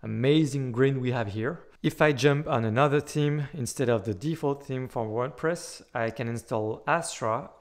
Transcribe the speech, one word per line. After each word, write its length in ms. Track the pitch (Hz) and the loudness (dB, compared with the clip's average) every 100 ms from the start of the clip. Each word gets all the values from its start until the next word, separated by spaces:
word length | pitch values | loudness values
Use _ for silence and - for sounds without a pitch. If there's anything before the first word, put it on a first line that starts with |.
amazing 680 | 113 110 127 156 151 139 127 | -6 0 4 4 4 0 -2
green 280 | 113 135 135 | 2 2 2
we 120 | 123 | 0
have 160 | 123 104 | -2 -2
here. 340 | 104 117 170 - - | -2 -4 -6 -12 -4
If 180 | 151 - | -2 2
I 100 | 151 | 4
jump 360 | 135 143 143 156 | 6 4 4 2
on 180 | 135 113 | 0 2
another 340 | 110 147 147 | 4 4 2
theme 480 | 143 151 147 147 143 | 0 0 0 0 -4
instead 340 | 151 120 - 123 | -6 -6 -2 2
of 160 | 117 | 2
the 120 | 98 92 | 0 -4
default 500 | 147 160 143 139 - | -4 -2 -2 -2 -4
theme 220 | 131 127 | -6 -6
for 180 | 127 110 | -4 -4
WordPress, 760 | 110 127 - 160 170 - - - | -2 -4 -2 -2 -2 -6 -16 -10
I 160 | 123 113 | -4 -4
can 180 | 113 117 | -2 -4
install 560 | 117 - 113 107 113 - | -6 -4 -2 -2 -4 -2
Astra 640 | 165 160 - 113 117 - - | -2 -2 -4 -2 -2 -4 -8